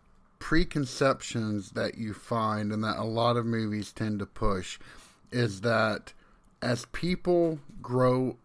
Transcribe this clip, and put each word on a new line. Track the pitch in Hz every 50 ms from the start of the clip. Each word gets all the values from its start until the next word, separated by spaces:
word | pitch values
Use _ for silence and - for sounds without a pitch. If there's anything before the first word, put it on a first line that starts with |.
| _ _ _ _ _ _ _ -
preconceptions | - - 156 160 - - - 151 139 127 - - 143 135 131 - - - - 120 110 107 104 104 95 -
that | - 117 113 101 - -
you | 113 107
find | 98 - - - 120 113 110 107 107 107 107 104
and | 107 107 110
that | 110 - -
a | 110
lot | 113 110 117 117 120 120
of | 120 117
movies | 117 117 113 110 104 107 107 101 -
tend | - - 110 107 104 101
to | 101
push | - - - 113 107 98 95 92 - - - - - - - - - - _ _ -
is | - 123 120 104 98 95
that | 98 120 110 110 110 107 104 - - - - - - _ _ _ _ _ _ -
as | - 123 120 - - -
people | - - - 175 180 - - 180 175 170 170 165 160 143 - - - -
grow | 117 120 123 127 127 127 127 131 131 120 - -